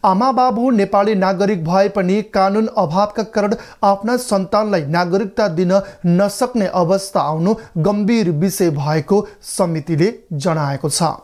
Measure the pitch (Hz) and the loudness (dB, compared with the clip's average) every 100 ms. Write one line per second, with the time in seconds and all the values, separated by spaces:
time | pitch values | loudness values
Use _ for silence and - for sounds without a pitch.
0 | 202 185 254 247 254 214 254 233 196 202 | 2 2 2 2 2 2 2 2 2 2
1 | 202 214 185 190 196 208 156 185 202 202 | 2 2 0 0 0 0 0 2 2 0
2 | 180 202 208 202 190 202 220 220 180 170 | 0 0 -2 0 0 2 -2 0 0 0
3 | 208 - 214 - 202 - - - 202 196 | 0 -2 -4 -2 -2 -2 -6 -2 0 2
4 | 214 247 247 202 185 208 214 196 143 170 | 0 -4 -2 -2 0 0 0 -2 0 -2
5 | 180 185 208 196 208 160 180 196 190 - | 0 0 -2 -2 -2 0 2 2 0 -4
6 | 175 175 202 202 254 247 190 185 170 196 | 0 2 2 0 -4 -2 -2 0 0 0
7 | 196 196 139 156 175 214 - - 160 208 | 0 -2 -2 0 0 -2 -4 -2 0 0
8 | 208 233 196 151 190 - 175 147 143 156 | 2 2 0 0 -2 0 0 0 -2 -2
9 | 151 - - - - - 180 160 151 160 | 0 0 0 -14 -14 -4 -2 -2 -2 0
10 | 180 233 _ 151 175 160 143 139 156 - | 0 -2 _ -6 -2 -2 -2 -4 -4 -2
11 | 165 - | -2 -2